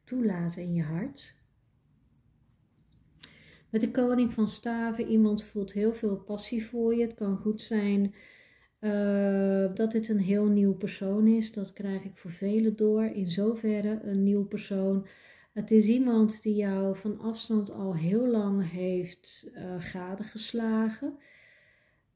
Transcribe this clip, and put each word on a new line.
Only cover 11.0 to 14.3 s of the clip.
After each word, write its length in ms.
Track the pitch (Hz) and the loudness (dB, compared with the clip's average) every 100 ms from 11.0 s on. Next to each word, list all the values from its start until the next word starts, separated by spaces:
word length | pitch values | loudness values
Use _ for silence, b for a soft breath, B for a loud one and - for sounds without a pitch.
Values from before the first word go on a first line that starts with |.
| 196 202 220 | -2 4 6
is. 260 | 226 220 | 4 2
Dat 200 | - 190 | -6 -10
krijg 300 | - 196 190 | -8 -6 -6
ik 140 | 190 - | -8 -14
voor 140 | 180 | -14
velen 440 | 170 196 220 220 214 | -6 0 2 2 2
door. 280 | 214 214 | 2 2
In 280 | 220 214 180 | 0 -2 -4
zoverre 680 | 170 214 226 220 208 208 220 | 0 0 0 -2 0 -2 -4
een 200 | 208 196 | -2 2
nieuw 220 | 196 | 4